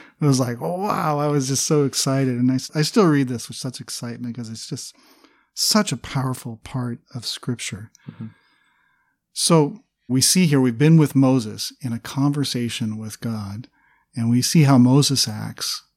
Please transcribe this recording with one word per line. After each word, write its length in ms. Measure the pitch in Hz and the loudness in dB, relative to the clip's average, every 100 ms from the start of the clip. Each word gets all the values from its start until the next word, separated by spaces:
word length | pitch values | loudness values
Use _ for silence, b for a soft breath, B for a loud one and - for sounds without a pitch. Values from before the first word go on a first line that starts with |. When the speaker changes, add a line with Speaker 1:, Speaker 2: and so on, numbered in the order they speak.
| B B | B B
Speaker 1:
It 40 | 151 | 0
was 120 | 131 | 2
like, 220 | 123 120 | 0 -4
"Oh, 160 | - 180 | -6 -4
wow." 400 | 208 - 165 147 | -2 -2 -2 -2
I 80 | 147 | 0
was 220 | 147 131 | -2 -2
just 180 | 135 - | -2 0
so 180 | 151 | 0
excited. 540 | 139 - 139 135 131 120 | 0 -2 -2 0 0 0
And 140 | 123 | 0
I, 40 | 131 | 0
s-, 140 | - 156 | -2 -2
I 80 | |
still 240 | 151 - 180 | 0 4 4
read 200 | 143 131 | 4 0
this 200 | 120 - | -4 -10
with 100 | 123 | -12
such 240 | 131 - | -12 -12
excitement 540 | 120 - 120 120 120 117 | -12 -12 -10 -10 -10 -10
'cause 140 | 110 | -12
it's 180 | 110 - | -12 -12
just 260 | 139 - - b b b b b b | -12 -12 -18 b b b b b b
such 360 | - 220 208 | 0 2 0
a 60 | 131 | -4
powerful 600 | - 139 131 127 127 113 | -6 -6 -4 -6 -10 -14
part 360 | - 131 123 120 _ 120 | -10 -8 -6 -8 _ -12
of 100 | 110 | -10
Scripture. 640 | - - 120 - 101 113 _ - | -8 -8 -8 -8 -12 -14 _ -20
Speaker 2:
Mm-hmm. 200 | - 110 B B B B B B B B B B | -16 -16 B B B B B B B B B B
Speaker 1:
So 500 | - - 165 147 - _ _ - | -4 2 2 2 -2 _ _ -4
we 140 | 131 | 0
see 240 | - 185 175 | 2 4 4
here 160 | 143 | 4
we've 160 | 127 113 | 2 4
been 200 | 151 160 | 6 6
with 180 | 143 135 | 6 4
Moses 580 | 135 131 107 110 - - | 4 4 0 -6 -12 -10
in 100 | 131 | -8
a 40 | 117 | -8
conversation 1000 | - 135 143 143 131 123 120 - 110 107 | -8 -2 0 0 -2 -4 -6 -4 -6 -8
with 220 | 110 - | -10 -10
God, 480 | 117 110 101 104 - _ _ _ _ - | -8 -8 -8 -12 -14 _ _ _ _ -4
and 140 | 117 | 2
we 140 | 120 | 2
see 200 | 123 170 | 4 6
how 140 | 143 135 | 6 8
Moses 500 | 123 135 139 131 - | 6 6 4 0 -2
acts, 540 | 107 110 - - - - | -4 -10 -10 -8 -10 -12